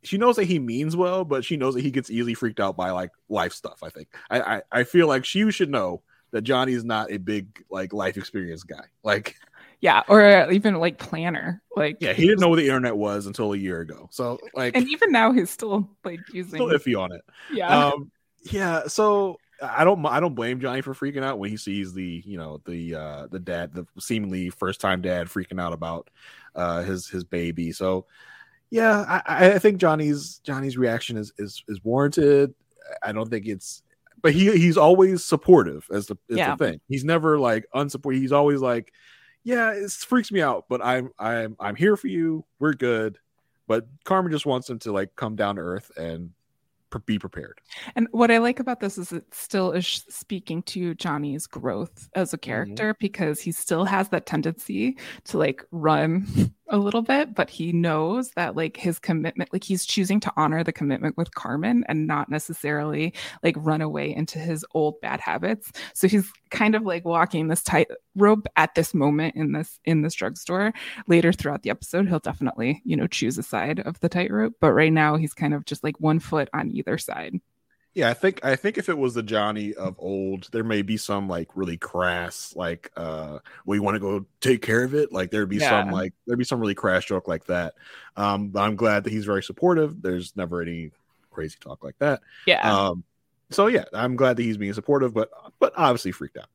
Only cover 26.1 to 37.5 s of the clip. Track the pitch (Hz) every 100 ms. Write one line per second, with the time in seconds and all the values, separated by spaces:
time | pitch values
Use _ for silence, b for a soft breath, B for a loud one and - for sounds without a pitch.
26.1 | B B B B - 87 85 90 92 -
27.1 | 95 87 87 85 82 85 80 95 92 -
28.1 | B B B B B _ 226 226 208 208
29.1 | 180 - 143 185 202 214 196 180 156 151
30.1 | 147 147 - - 135 139 127 123 113 -
31.1 | 113 104 - 101 - - 101 107 123 143
32.1 | 147 147 139 139 - _ _ - - 104
33.1 | 107 113 113 104 98 - - _ _ _
34.1 | _ 160 151 196 202 170 156 156 185 190
35.1 | 185 - 151 - 175 90 73 - 101 98
36.1 | 101 _ 117 151 139 139 78 _ 131 139
37.1 | 165 160 151 127